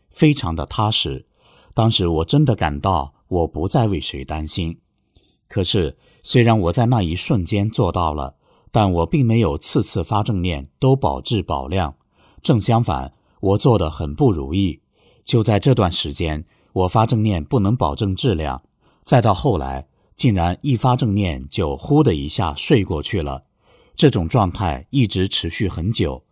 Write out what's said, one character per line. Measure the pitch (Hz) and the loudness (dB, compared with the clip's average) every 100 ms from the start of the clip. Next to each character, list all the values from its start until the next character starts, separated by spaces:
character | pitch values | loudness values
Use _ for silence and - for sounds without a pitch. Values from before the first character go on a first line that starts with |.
| _ | _
非 | - 156 | 2 2
常 | 143 85 80 | 2 -4 -6
的 | 69 | -6
踏 | - 107 | -2 0
实。 | - 78 65 - _ _ _ _ | 0 -4 -8 -14 _ _ _ _
当 | - 113 | 0 2
时 | 107 85 | 2 0
我 | 80 | 0
真 | 85 143 | 2 2
的 | 139 104 | 2 0
感 | 80 71 | -2 -2
到 | 95 85 67 _ - | -2 -2 -4 _ -4
我 | 90 80 | -2 -2
不 | 80 87 | -2 -2
再 | 135 113 | 0 0
为 | 82 | -2
谁 | - 67 | -6 -10
担 | 67 78 78 | -8 -8 -6
心。 | - 82 - _ _ _ _ _ _ _ | -4 -6 -8 _ _ _ _ _ _ _
可 | 101 | -4
是， | 92 107 76 - _ _ | 0 0 -2 -6 _ _
虽 | - 131 | 0 2
然 | 117 110 | 4 2
我 | 85 | 2
在 | 104 117 | 0 2
那 | 123 | 2
一 | 85 | 0
瞬 | 85 - 104 | -2 -2 -2
间 | 82 104 107 | 0 -2 -2
做 | - 92 | 0 0
到 | 90 82 | 0 -2
了， | 76 67 - _ _ _ | -2 -8 -12 _ _ _
但 | 117 98 | 0 2
我 | 85 82 | 2 0
并 | 156 | 2
没 | 117 113 | 2 2
有 | 90 71 | 2 0
次 | - 127 | -2 0
次 | - 98 | -2 -4
发 | 82 104 | -2 -2
正 | 104 98 | -2 -2
念 | 90 73 69 - | -2 -4 -8 -2
都 | 131 135 | 2 2
保 | 82 65 | 0 -2
质 | - 107 | -4 -4
保 | 92 71 65 | -2 -6 -2
量。 | 92 78 - _ _ _ - | -2 -2 -6 _ _ _ -6
正 | - 117 | 0 2
相 | 95 117 | 2 0
反， | 113 67 65 _ _ - | 0 -4 -6 _ _ -4
我 | 95 101 | 0 2
做 | 143 107 | 4 4
得 | 80 | 2
很 | - 76 | -4 -6
不 | 73 135 | 0 0
如 | 82 67 | 0 -2
意。 | 92 95 - _ _ _ _ | -2 -2 -4 _ _ _ _
就 | - 120 | -2 0
在 | 110 101 | 2 2
这 | - | 2
段 | 110 90 | 2 2
时 | - 78 | 0 -6
间， | - 82 76 - _ _ | -4 -4 -4 -8 _ _
我 | 95 92 | -2 0
发 | 113 110 | 2 2
正 | 110 | 2
念 | 110 87 | 0 0
不 | - 131 | 0 0
能 | 98 127 | 2 2
保 | 76 | 0
证 | 69 101 92 | -2 -4 -2
质 | 135 | -2
量， | 82 73 65 _ _ _ _ | -2 -4 -8 _ _ _ _
再 | - 127 | 2 2
到 | 110 | 4
后 | 92 147 92 | 2 0 -2
来， | 67 67 - _ _ | -4 -8 -12 _ _
竟 | - 127 | -2 0
然 | 95 85 - | 2 0 0
一 | 151 120 | -2 0
发 | 131 120 | 2 2
正 | 113 | 2
念 | 98 92 67 67 | 0 -2 -4 -8
就 | - 78 65 | -4 -4 -4
呼 | - 147 | 2 4
的 | 139 | 4
一 | 78 73 | 2 -2
下 | - 85 | -4 -4
睡 | 76 - 131 | -2 2 2
过 | 87 78 | 2 -4
去 | - 95 | -4 -4
了。 | 73 67 _ _ _ _ _ | -4 -8 _ _ _ _ _
这 | - 147 | 2 4
种 | 104 82 | 4 0
状 | 123 95 | 2 2
态 | - 90 67 - | 0 -2 -4 -4
一 | 135 107 | 0 0
直 | 92 95 | 0 -2
持 | - 85 | -2 -4
续 | - 98 | -4 -4
很 | - 90 | -4 -4
久， | - 82 64 _ | -2 -2 -4 _